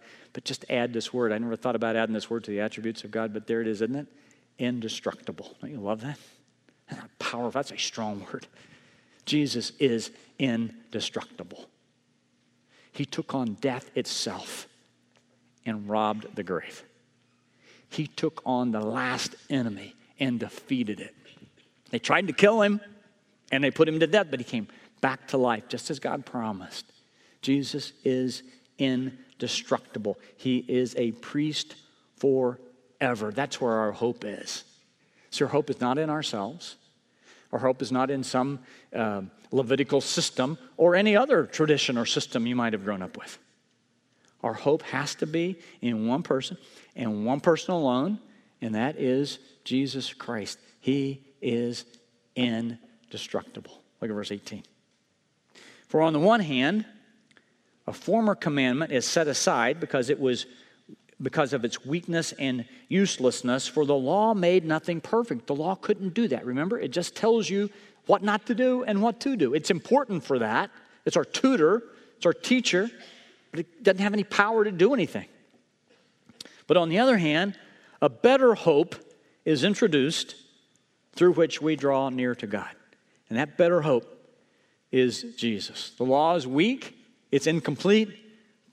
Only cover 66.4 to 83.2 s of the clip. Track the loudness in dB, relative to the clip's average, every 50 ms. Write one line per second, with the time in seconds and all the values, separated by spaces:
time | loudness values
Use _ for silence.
66.4 | -2 -4 -2 -2 0 0 -2 -2 -4 -4 -2 -4 -4 -4 -6 0 2 4 4 4
67.4 | 2 0 0 -2 -2 -2 -4 -12 -20 -20 _ _ _ 4 4 4 4 0 0 0
68.4 | 0 -2 0 2 4 2 2 2 0 0 0 2 2 2 0 0 -4 -4 0 2
69.4 | 2 2 2 0 0 0 -2 -2 2 4 4 4 4 2 -4 -6 -2 0 0 0
70.4 | 2 2 2 0 0 -2 -6 -18 -20 _ -20 _ _ 0 2 2 0 0 -4 0
71.4 | 2 4 4 6 6 6 6 4 0 -6 -20 -20 -20 -20 _ _ 2 2 2 2
72.4 | 0 2 2 2 2 2 0 0 0 0 -6 -12 -20 -20 -20 -20 -20 -20 _ _
73.4 | _ _ -10 -10 -10 -10 _ 0 2 2 4 4 2 0 0 0 -2 -2 4 4
74.4 | 4 4 6 2 2 2 4 4 4 4 6 4 0 -2 -2 -8 -10 -10 -18 _
75.4 | _ _ _ _ _ _ _ _ _ _ _ _ _ _ _ _ _ _ -20 _
76.4 | -20 -20 -20 -20 0 _ 4 4 4 4 2 4 4 6 4 4 4 4 4 2
77.4 | 2 0 -2 -8 -16 -20 -20 -20 _ -20 -6 0 0 0 0 4 6 6 6 8
78.4 | 6 6 4 4 4 4 4 4 4 2 -2 -16 -18 -20 -20 _ _ _ _ _
79.4 | _ 0 0 2 2 0 2 4 2 4 4 4 2 2 0 -4 -6 -8 -12 -20
80.4 | -20 _ _ _ _ _ _ _ _ _ _ _ _ _ _ 4 4 6 6 6
81.4 | 2 2 2 -2 0 -2 -2 2 2 2 2 2 2 0 -2 -2 -2 -2 -2 -4
82.4 | -6 -6 -6 -6 -6 -8 -14 -20 _ _ _ _ _ _ _ _